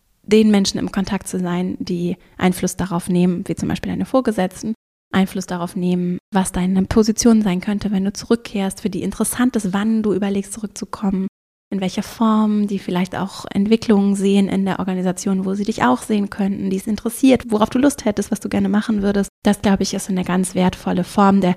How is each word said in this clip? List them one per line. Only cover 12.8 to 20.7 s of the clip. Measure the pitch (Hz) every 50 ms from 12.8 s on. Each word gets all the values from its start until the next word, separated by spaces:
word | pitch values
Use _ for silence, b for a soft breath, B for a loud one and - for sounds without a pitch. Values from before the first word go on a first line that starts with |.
| - - 185 175 185 185 -
auch | - 175 190 - - - -
Entwicklungen | - 196 202 208 226 226 - - 220 196 196 202 196
sehen | 196 190 196 196 202 196 190
in | - 190 196
der | 190 185 -
Organisation, | 180 185 185 185 180 185 175 - - 196 190 190 190
wo | 190 190
sie | 202 208
dich | 214 226 - 254
auch | 247 254 240
sehen | - - 220 208 202 202
könnten, | - - 202 196 202 - 202 190
die | 190 190
es | - -
interessiert, | 214 208 - 226 226 - - 262 254 233 - 240
worauf | 220 214 214 226
du | - 254
Lust | 262 285 277 - -
hättest, | 214 208 - 202 -
was | - -
du | - 208
gerne | 196 202 196 190
machen | 196 208 214 - 220 208
würdest. | 196 202 202 202 196 - _ _ -
Das, | 208 202 -
glaube | - 214 196 185 196
ich, | - -
ist | 202 - -
eine | 196 185 185
ganz | - 175 185 185 185 -
wertvolle | 185 185 185